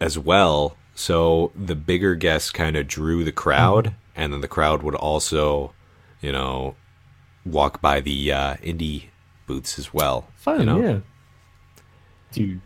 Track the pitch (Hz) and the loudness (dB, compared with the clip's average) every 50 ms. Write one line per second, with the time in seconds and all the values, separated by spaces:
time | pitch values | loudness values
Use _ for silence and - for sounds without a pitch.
0 | 85 80 76 80 71 76 90 101 98 85 76 73 73 71 - - - _ - - | -4 -4 -4 -4 0 4 6 6 6 6 4 2 0 -2 -4 -8 -20 _ -14 -8
1 | - - 87 85 82 82 82 82 85 - - 92 98 90 85 76 76 87 92 90 | -2 0 2 2 4 4 4 2 2 0 -2 -6 -6 -6 -6 -4 -2 0 0 2
2 | 95 98 90 82 78 85 78 76 - - - - 82 80 78 76 71 69 - 76 | 2 2 0 2 2 2 2 2 0 -4 -4 -2 -2 0 0 -2 -2 -4 -4 -4
3 | 78 80 82 85 82 78 - - - 80 69 69 85 90 98 110 113 113 - - | -2 0 0 0 0 -2 -4 -2 0 2 4 4 4 6 4 4 2 0 -4 -8
4 | - _ - - 78 73 71 71 69 - - - 78 76 78 73 73 76 71 67 | -12 _ -8 -6 -6 -4 -4 -6 -8 -6 -2 0 2 2 2 0 0 -2 -4 -2
5 | - 76 76 78 - - 80 78 73 76 73 73 69 65 - - - _ - _ | -2 -2 -2 -2 -2 -2 0 0 2 2 0 0 -2 -6 -10 -18 -20 _ -20 _
6 | - - - - - 71 69 67 65 65 65 65 65 67 65 - _ _ _ _ | -20 -20 -18 -12 -8 -6 -4 -4 -4 -4 -4 -6 -6 -8 -10 -12 _ _ _ _
7 | _ - - _ _ _ _ _ - 90 78 73 73 69 - - - 73 71 71 | _ -20 -20 _ _ _ _ _ -10 -4 0 2 2 0 0 0 0 2 2 2
8 | 67 73 69 69 69 71 69 69 69 69 69 - - 85 85 82 82 76 73 69 | 0 -2 -4 -2 -2 0 0 0 -2 -2 -4 -6 -8 -8 -6 -4 -4 -6 -6 -8
9 | - - - _ _ _ _ _ _ - 65 67 65 - - - 69 - - 76 | -10 -14 -20 _ _ _ _ _ _ -10 -8 -8 -8 -10 -10 -12 -10 -8 -2 0
10 | 73 69 65 60 - - - - - 277 311 302 180 110 - 185 247 208 117 98 | 0 0 0 -2 -4 -10 -14 -8 -2 0 0 2 2 4 4 2 2 2 0 -2
11 | 98 - - _ _ _ _ _ _ _ _ _ _ _ - - - _ - - | -4 -8 -16 _ _ _ _ _ _ _ _ _ _ _ -20 -20 -20 _ -20 -20
12 | _ - - _ _ - - - 107 98 92 90 - | _ -20 -20 _ _ -8 -4 -2 -2 -2 -4 -8 -12